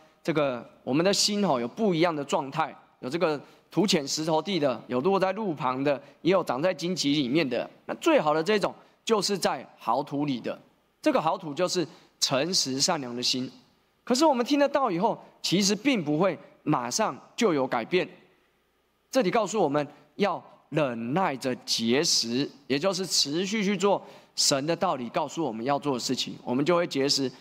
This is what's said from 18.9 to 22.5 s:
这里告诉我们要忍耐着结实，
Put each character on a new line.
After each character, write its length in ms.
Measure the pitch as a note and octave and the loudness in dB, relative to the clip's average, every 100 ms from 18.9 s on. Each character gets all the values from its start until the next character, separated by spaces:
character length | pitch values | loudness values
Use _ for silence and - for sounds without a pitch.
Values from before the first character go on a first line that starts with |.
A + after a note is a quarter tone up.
| _ _ | _ _
这 140 | C4 | 0
里 80 | F#3 | 2
告 160 | A#3 G3+ | 2 0
诉 160 | A3 | 2
我 60 | D#3+ | 2
们 180 | D3 C#3+ - - - | 2 -2 -8 -20 -2
要 260 | G3 D#3+ - - _ | -2 -2 -10 -20 _
忍 440 | D3 C#3+ A#2 A#2 | 0 0 -2 -4
耐 220 | D#3 F#3 C3+ | 0 0 -2
着 180 | C3 A#2+ | -4 -4
结 380 | - - A2+ B2+ | -4 -2 2 2
实， 480 | E3 - A2+ A#2+ C#3+ | 2 0 0 -2 -4